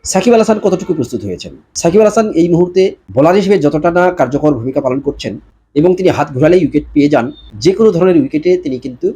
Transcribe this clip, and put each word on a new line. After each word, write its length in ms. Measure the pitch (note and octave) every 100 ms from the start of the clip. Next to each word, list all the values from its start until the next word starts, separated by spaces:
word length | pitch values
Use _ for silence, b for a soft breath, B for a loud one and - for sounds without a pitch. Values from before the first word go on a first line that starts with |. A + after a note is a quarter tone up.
সাকিব 280 | - F#3+ A#3+
আল 80 | A#3
হাসান 160 | A3 G#3+
কতটুকু 320 | G3+ F3 -
প্রস্তুত 280 | D#3 A#2 A#2
হয়েছেন? 300 | G2+ F2 F2 C#2 _
সাকিব 240 | - E3+ G3
আল 80 | G#3+
হাসান 160 | A3 G#3+
এই 120 | E3 E3+
মুহূর্তে 320 | E3+ F3 F#3+ F#3+ - -
বোলার 240 | - D#3
হিসেবে 220 | F#3+ F#3+ G3
যতটা 300 | D3 D3+ E3+
না 120 | F3 F3+
কার্যকর 400 | F3+ B2+ C#3 D3+
ভূমিকা 260 | C3 B2 C3+
পালন 180 | C3 C3
করছেন 320 | C#3+ C#3 A#2 G2 _ _ _
এবং 140 | C#3+ F3
তিনি 140 | F#3 F#3
হাত 180 | C#3+ D3
ঘোরালেই 280 | B2+ D#3 F#3
উইকেট 220 | C#3+ D3 -
পেয়ে 180 | D3 C#3+
যান, 140 | C#3+ A#2 - - G#2+
যে 120 | C3+
কোনো 160 | F#3+ A3
ধরনের 260 | E3+ F#3 E3+
উইকেটে 320 | C3+ D3+ - F3+
তিনি 200 | D#3 B2+
কিন্তু 280 | C3 B2 F#3